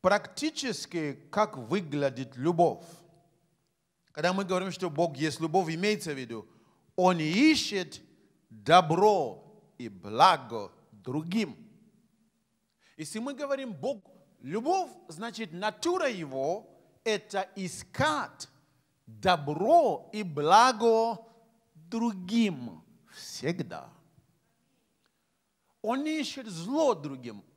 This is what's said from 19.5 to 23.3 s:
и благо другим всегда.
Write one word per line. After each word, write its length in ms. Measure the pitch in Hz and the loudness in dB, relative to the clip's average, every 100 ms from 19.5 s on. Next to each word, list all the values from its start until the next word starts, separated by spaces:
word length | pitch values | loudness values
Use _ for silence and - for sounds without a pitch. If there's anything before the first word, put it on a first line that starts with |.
| 151 214 339 262 156 - | -2 6 6 6 0 -6
и 80 | 214 | -8
благо 1040 | 190 147 147 202 254 220 233 220 226 214 - _ _ _ _ | -6 -2 6 8 8 6 4 4 2 -4 -12 _ _ _ _
другим 1120 | 156 165 226 233 196 180 233 214 143 120 82 _ _ _ | -20 -10 -2 -2 -2 0 2 2 0 -10 -14 _ _ _
всегда. 800 | - - | -20 -16